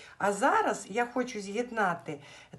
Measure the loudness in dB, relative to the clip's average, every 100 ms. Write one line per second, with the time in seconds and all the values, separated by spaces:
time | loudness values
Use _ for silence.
0 | -20 0 0 4 4 6 4 0 -4 -2
1 | 0 0 -2 -4 -4 -4 -2 0 0 0
2 | -6 -10 -12 -20 -20